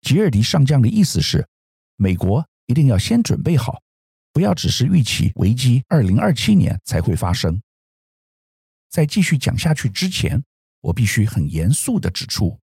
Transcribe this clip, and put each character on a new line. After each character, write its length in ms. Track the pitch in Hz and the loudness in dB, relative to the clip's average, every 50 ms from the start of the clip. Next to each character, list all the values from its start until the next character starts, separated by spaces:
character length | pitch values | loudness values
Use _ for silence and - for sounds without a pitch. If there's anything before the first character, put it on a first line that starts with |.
吉 180 | - - 127 185 | 0 0 0 2
尔 100 | 220 175 | 2 2
迪 120 | 113 101 117 | 2 0 0
上 220 | - - 165 139 | 2 2 2 2
将 160 | 131 151 - | 4 4 2
的 60 | 196 | 2
意 160 | 202 214 214 190 | 2 4 2 0
思 180 | - - 85 | 2 0 -2
是， 260 | 76 - - - - _ _ _ _ _ _ _ _ _ _ | -2 0 -2 -2 -4 _ _ _ _ _ _ _ _ _ _
美 200 | - 101 95 90 | -2 0 0 0
国 320 | 90 - 92 101 147 160 _ _ _ _ | 0 0 0 0 0 -2 _ _ _ _
一 60 | - 123 | -2 0
定 140 | 151 151 | 2 4
要 100 | 131 107 | 4 2
先 240 | 92 - - 226 240 | 2 0 0 0 0
准 200 | 226 - - - | 2 0 -2 -2
备 140 | - 160 175 | 0 0 0
好， 240 | 127 113 - - - _ _ _ _ _ _ _ _ _ _ | 0 0 -4 -10 -12 _ _ _ _ _ _ _ _ _ _
不 80 | _ 151 | _ 0
要 140 | 185 208 180 | 0 0 0
只 160 | - - 156 | -2 -2 -4
是 160 | - - 123 | 0 0 0
预 180 | 139 185 170 117 | 2 2 2 2
期 280 | - - - - 98 - | 0 -2 -2 -2 -2 0
危 180 | - - 95 117 | 0 0 0 0
机 300 | 123 131 127 120 131 - | 2 2 2 2 2 2
二 140 | _ 185 151 | _ 0 2
零 180 | 107 92 95 - | 2 2 2 2
二 140 | - 208 147 | 2 0 0
七 220 | - - - 208 | 0 2 2 4
年 240 | 185 - - 95 92 _ | 4 4 2 -2 -6 _
才 160 | - - 82 | -4 -4 -2
会 140 | 82 - 85 | 0 0 -2
发 160 | - - 87 87 | -2 -2 -2 -2
生。 260 | - - 82 82 101 - _ _ _ _ _ _ _ _ _ _ _ _ _ _ _ _ _ _ _ _ _ _ _ _ _ | -2 -2 -2 -2 -4 -8 _ _ _ _ _ _ _ _ _ _ _ _ _ _ _ _ _ _ _ _ _ _ _ _ _
在 160 | - 170 156 | -2 -2 -2
继 180 | 147 - 214 180 | 0 2 0 2
续 140 | - 160 | 2 0
讲 200 | 131 - - - | 0 0 -2 -4
下 160 | - - 160 156 | -2 -2 -2 -2
去 160 | - - 120 | -2 -2 -6
之 180 | 98 - 185 | -4 -4 -6
前， 360 | 190 185 - - 78 - 127 - _ _ _ _ _ _ _ | -6 -4 -4 -4 -2 -2 -4 -4 _ _ _ _ _ _ _
我 120 | - - 82 | -6 -4 0
必 100 | - 117 | 0 0
须 220 | 98 - 110 101 | 0 2 0 -2
很 240 | 107 - 101 76 73 | 0 0 -2 -4 -2
严 220 | - 78 80 95 | -2 -2 0 0
肃 280 | 151 - - - 240 185 | 0 -2 -2 -2 -4 -2
地 120 | - 90 | -2 -4
指 160 | 90 - - | -6 -6 -10
出 320 | - - - 104 82 - - _ | -8 -4 -4 -4 -4 -4 -8 _